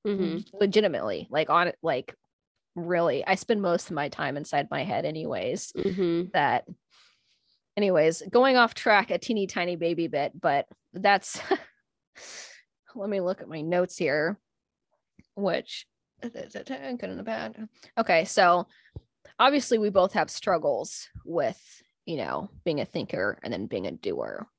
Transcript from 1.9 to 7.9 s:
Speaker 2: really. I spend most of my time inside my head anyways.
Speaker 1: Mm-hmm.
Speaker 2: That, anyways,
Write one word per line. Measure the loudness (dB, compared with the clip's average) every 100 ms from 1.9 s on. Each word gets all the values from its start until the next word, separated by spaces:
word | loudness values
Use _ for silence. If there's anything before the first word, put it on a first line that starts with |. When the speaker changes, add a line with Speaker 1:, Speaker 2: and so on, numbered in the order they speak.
| -2 -4 -14 _ _ _ _ _ -8
Speaker 2:
really. | -2 2 2 2 0
I | 0
spend | 0 0
most | 2 0 -2
of | -4
my | -4
time | -4 -6 -6
inside | -2 -2 -2
my | -4
head | -2 -2 -4
anyways. | -4 -6 -4 -4 -4 -6 -4
Speaker 1:
Mm-hmm. | -2 0 0 0 0
Speaker 2:
That, | 0 2 0 -4 -16 _ _ _ _ _ _ _ _ _ -2
anyways, | 4